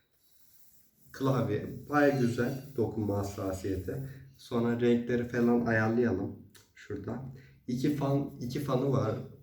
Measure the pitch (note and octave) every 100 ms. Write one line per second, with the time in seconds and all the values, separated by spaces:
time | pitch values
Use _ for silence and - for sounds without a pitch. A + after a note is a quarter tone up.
0 | _ _ _ _ - - - - _ _
1 | - - C3+ B2 G2+ G#2 - - - D3
2 | C#3 B2 A2+ A#2+ A#2+ - - - G#2+ A2+
3 | G2+ G2+ F#2 - G2 F#2+ G2+ F#2+ - C3+
4 | - - - - - A#2+ A#2 A#2 A#2+ A#2
5 | A#2+ A#2+ A#2+ A#2+ A#2 A#2+ A#2 A2 A2 A#2
6 | A#2 F#2+ G#2+ - - - _ - - G2
7 | G#2 A#2+ C3+ - - - - B2 D3 C#3+
8 | C#3 C#3+ - - A#2+ - - - C#3 -
9 | G#2+ - - -